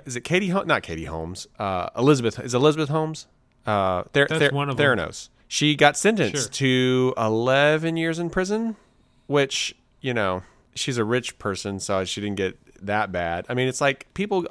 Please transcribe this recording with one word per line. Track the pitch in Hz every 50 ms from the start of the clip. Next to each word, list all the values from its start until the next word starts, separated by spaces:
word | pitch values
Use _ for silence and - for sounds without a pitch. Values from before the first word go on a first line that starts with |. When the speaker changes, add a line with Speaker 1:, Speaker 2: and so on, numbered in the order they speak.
| -
Speaker 1:
is | 139 123
it | 120 -
Katie | - 170 190 208 175
Hol-, | 180 196 180
not | 165 139 101 -
Katie | - 82 82 80
Holmes, | 69 80 80 80 87 87 - - - _
uh, | - 104 95 92 90 87 - -
Elizabeth, | - 123 147 147 127 117 110 - 123
is | - 123 123
Elizabeth | 123 139 156 147 156 151 135
Holmes? | 156 160 156 156 156 - - - _ _ _ _ _ _ _
Uh, | 113 104 101 95 92 90 90 - - -
Ther-, | 143 143 -
Speaker 2:
That's | 156 156
Speaker 1:
Ther-, | 143 139 139
Speaker 2:
one | 143 143 143
of | 127 131
'em. | 147 135 117
Speaker 1:
Theranos. | 95 78 - - - - - _ _ _
She | - - - 147 151 151
got | 139 147 143 139
sentenced | - - 208 226 196 135 98 - 139 117 - -
Speaker 2:
Sure. | - 135 131 127 127 127 127 127 127 127 127 -
Speaker 1:
to |
eleven | - 110 110 110 113 120 127 131 139 143 151 156 156 165 165 165
years | 165 165 165 160 170
in | 175 170
prison, | - 185 185 190 208 220 226 226 208 - _ _ _ _ _ _ _ _ _
which, | - 143 143 135 135 - - - - - _ _ _ _ _
you | - 131 120
know, | 113 101 92 92 92 - - _ _ _ _ _
she's | - - 147 123
a | 120 107
rich | 107 123 127 123 - - -
person, | - 104 95 - - 101 98 95
so | - - 98 95 95
she | - - 101
didn't | 104 104 98
get | 95 95 92 - - _ - - - 95
that | 101 104 107 104 95
bad. | 90 87 85 85 85 90 - -
I | 123
mean, | 123 131
it's | 131 127 -
like | 147 139 135 - - - _
people | - 202 208 196 185 170 -